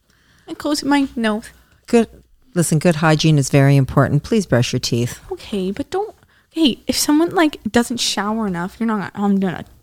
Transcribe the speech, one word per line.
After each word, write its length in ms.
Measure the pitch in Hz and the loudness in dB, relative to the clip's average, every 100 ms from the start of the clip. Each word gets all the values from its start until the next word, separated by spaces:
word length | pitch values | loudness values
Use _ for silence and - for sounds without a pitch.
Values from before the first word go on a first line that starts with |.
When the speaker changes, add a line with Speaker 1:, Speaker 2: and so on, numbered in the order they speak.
| _ _ _ _ - | _ _ _ _ -16
Speaker 1:
And 100 | 320 | -8
close 260 | 294 294 | -4 -4
my 240 | 262 285 269 - | 0 0 0 -2
nose. 340 | 226 214 - - _ _ - | -4 -4 -8 -20 _ _ 0
Speaker 2:
Good. 200 | 233 220 - _ _ _ | 2 2 -4 _ _ _
Listen, 260 | 175 160 156 | -2 0 2
good 180 | 180 160 | 2 2
hygiene 400 | 160 156 160 151 | 2 4 4 4
is 120 | 135 | 4
very 260 | 147 135 139 | 4 6 4
important. 480 | 131 - 127 139 | 2 2 2 0
Please 220 | - 226 180 | 0 -2 2
brush 260 | 123 123 | 0 0
your 80 | 127 | -2
teeth. 400 | - 117 120 - - | -4 -2 -4 -6 -14
Speaker 1:
Okay, 400 | 370 - 202 185 | -14 -8 -6 -4
but 180 | 202 285 | -6 -6
don't. 260 | 370 427 - _ _ _ | -6 -6 -10 _ _ _
Hey, 280 | - 311 - - | 0 0 0 -4
if 100 | 254 | -2
someone, 340 | - 302 339 | 0 2 2
like, 300 | 370 311 - 214 | 2 0 -2 -2
doesn't 280 | 240 240 240 | -2 0 -2
shower 480 | - - 202 226 208 | -4 -4 -4 -4 -4
enough, 300 | 170 180 - | -4 -6 -6
you're 80 | 226 | -4
not, 240 | 214 175 | -4 -6
"I'm 260 | - 202 196 | -4 0 2
gonna 240 | 190 - - _ | 0 -4 -10 _